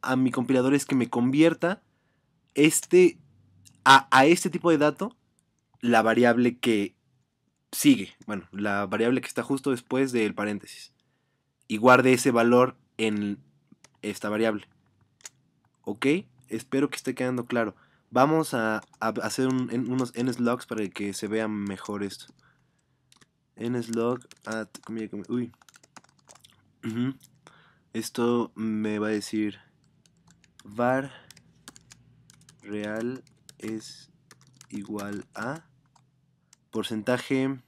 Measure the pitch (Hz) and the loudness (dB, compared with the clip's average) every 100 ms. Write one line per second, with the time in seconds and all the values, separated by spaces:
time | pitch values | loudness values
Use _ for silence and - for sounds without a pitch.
0 | 131 131 131 131 120 127 127 139 - 135 | -2 0 2 0 0 2 4 2 2 0
1 | 117 120 123 139 165 165 170 202 _ _ | 0 0 2 4 4 4 -2 -4 _ _
2 | _ _ _ _ _ - 156 - - 180 | _ _ _ _ _ 4 4 4 4 6
3 | 180 - _ _ _ _ _ _ 131 135 | 6 4 _ _ _ _ _ _ 8 8
4 | - 131 143 180 185 175 170 156 147 - | 8 6 6 4 0 -2 2 4 2 0
5 | 202 - _ _ _ _ _ _ 120 117 | -6 -10 _ _ _ _ _ _ 2 4
6 | 110 113 120 117 123 120 120 107 101 - | 4 4 4 4 2 0 0 0 -2 -8
7 | _ _ _ _ _ _ _ - 147 113 | _ _ _ _ _ _ _ 0 4 4
8 | 92 - - 101 85 98 104 101 101 107 | 2 -12 -10 -10 -10 -8 -4 -2 -2 0
9 | 117 127 - - 117 139 139 123 - 131 | 0 0 -2 -6 -4 -4 -2 -4 -4 -2
10 | 135 120 107 98 104 104 - - - _ | -2 0 -2 -2 -6 -6 -10 -20 -20 _
11 | _ _ _ _ _ _ - 107 123 127 | _ _ _ _ _ _ -8 2 6 6
12 | 127 123 135 120 117 123 127 - _ - | 6 4 4 2 4 6 4 0 _ -6
13 | 110 104 104 101 _ _ _ _ _ _ | -4 -2 -4 -6 _ _ _ _ _ _
14 | 104 101 104 107 113 104 - _ _ _ | -12 -8 -6 -2 -2 -2 -8 _ _ _
15 | _ _ - _ _ _ _ _ - 104 | _ _ -20 _ _ _ _ _ -10 -4
16 | 135 175 - _ - 110 - 135 139 - | 0 0 -4 _ -12 -10 -4 -2 -2 -4
17 | - 131 127 127 120 120 110 - _ _ | -8 -6 -4 -4 -4 -2 -2 -6 _ _
18 | _ 123 139 160 151 123 110 110 - _ | _ 2 4 4 0 -2 -2 -4 -8 _
19 | 113 107 107 - 131 131 127 120 117 127 | -6 -4 -6 -2 -2 -2 -4 -4 -4 -4
20 | 123 117 127 120 117 123 - 110 98 - | -4 -4 -4 -2 -2 -2 -6 -8 -6 -6
21 | 101 95 104 110 110 104 101 95 - 104 | -8 -6 -6 -4 -4 -4 -6 -8 -10 -8
22 | 101 - - _ _ _ _ _ _ _ | -8 -10 -20 _ _ _ _ _ _ _
23 | _ _ _ _ _ - 117 123 117 113 | _ _ _ _ _ -10 -6 -6 -4 -4
24 | 117 123 - _ 107 110 110 - - 113 | -2 -4 -10 _ -10 -8 -10 -14 -14 -12
25 | 107 104 101 120 117 - _ - _ - | -10 -12 -8 -6 -6 -12 _ -20 _ -20
26 | - _ _ - _ _ _ _ 110 117 | -20 _ _ -20 _ _ _ _ -10 -6
27 | 127 131 _ _ - - _ _ _ 113 | -6 -8 _ _ -20 -20 _ _ _ -10
28 | - - 120 120 113 - 110 107 107 104 | -8 -2 0 0 -2 -6 -6 -4 -4 -2
29 | 107 107 101 107 104 98 _ _ _ _ | -2 -4 -4 -4 -4 -8 _ _ _ _
30 | _ _ _ _ _ _ 101 104 123 131 | _ _ _ _ _ _ -14 -2 0 0
31 | 139 - - - _ _ - - _ - | -4 -14 -20 -20 _ _ -20 -20 _ -20
32 | _ _ _ _ _ _ 101 104 104 110 | _ _ _ _ _ _ -12 -10 -8 -6
33 | 120 131 - _ - - 110 110 - - | -8 -10 -16 _ -20 -16 -12 -10 -12 -20
34 | - _ _ - _ _ - 104 101 104 | -20 _ _ -20 _ _ -16 -14 -10 -10
35 | 101 101 - - 117 160 - _ _ _ | -8 -10 -12 -10 -10 -10 -14 _ _ _
36 | _ _ _ _ _ _ _ 110 - 110 | _ _ _ _ _ _ _ -8 -6 -6
37 | 104 123 - 135 135 135 | -2 -2 -2 -2 -2 -6